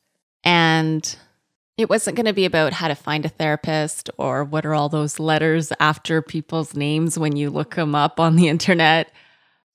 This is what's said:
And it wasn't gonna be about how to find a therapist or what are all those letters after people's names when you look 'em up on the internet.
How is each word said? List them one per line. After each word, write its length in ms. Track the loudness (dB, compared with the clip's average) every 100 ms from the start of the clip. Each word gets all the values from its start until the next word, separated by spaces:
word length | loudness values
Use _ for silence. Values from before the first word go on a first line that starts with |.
| _ _ _ _
And 720 | 2 4 4 2 0 -2 -6 -12 _ _ _ _ _ -6
it 100 | -2
wasn't 300 | 0 -2 -2
gonna 160 | -2
be 100 | 0
about 300 | 0 2 0
how 140 | 0 -4
to 60 |
find 300 | -4 -4 -4
a 60 | -4
therapist 800 | -4 -2 -2 -2 -2 -4 -8 -12 -6
or 260 | -4 -2
what 220 | -2 -4 -2
are 80 |
all 160 | -2 0
those 280 | -2 -4 -4
letters 540 | 0 2 2 0 -2 0
after 400 | 0 0 -2 -4
people's 540 | -2 -8 -6 -6 -6
names 440 | -4 -2 -2 -2 -2
when 180 | -2 -2
you 120 | -2
look 300 | -4 -4 -4
'em 160 | -2
up 260 | 2 0 2
on 160 | 4 6
the 120 | 4
internet. 640 | 2 2 4 4 4 0 _ _ _ _ _ _